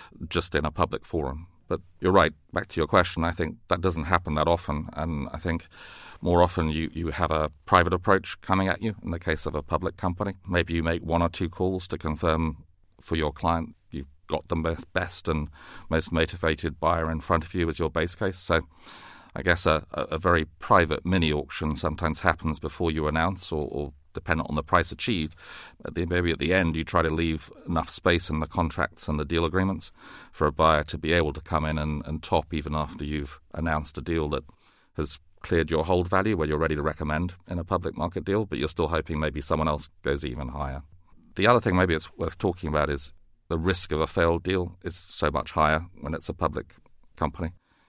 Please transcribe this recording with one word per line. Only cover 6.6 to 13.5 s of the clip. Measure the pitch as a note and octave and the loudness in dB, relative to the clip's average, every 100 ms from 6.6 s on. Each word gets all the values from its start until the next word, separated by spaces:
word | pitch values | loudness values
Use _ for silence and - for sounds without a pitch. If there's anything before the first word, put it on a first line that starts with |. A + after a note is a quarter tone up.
| D#2+ | 0
you, | D#2 D#2+ | 0 -4
you | D#2 E2 | -4 -6
have | D2+ D#2+ | -2 0
a | D#2+ D2+ - - | 0 -2 -4 4
private | F#2 F2 | 6 6
approach | F2+ F#2+ G2 - - | 2 4 2 2 -8
coming | - F#2+ F#2+ | 0 2 2
at | E2+ | 0
you | G#2+ G2 | -4 -4
in | F2 | -6
the | E2+ | -4
case | - D#2 D#2 | -2 -2 -2
of | D2+ | -4
a | |
public | C#2+ D#2+ F2+ - | -2 -2 -2 -2
company. | F#2+ F2 G2+ - F#2+ | -2 -2 -4 -6 -2
Maybe | F2 E2+ | 0 2
you | E2+ | 0
make | D#2+ E2+ | 0 -2
one | F#2 E2 | 0 2
or | E2+ | 2
two | - F2 | 0 -4
calls | - F#2 F#2 - | -2 -2 -2 -4
to | - | -4
confirm | D#2 D2+ E2+ D#2+ D#2+ D2+ - _ _ - | -4 0 2 2 2 -4 -12 _ _ -16
for | - E2 | -4 0
your | D2+ | 0
client | - E2+ | 0 0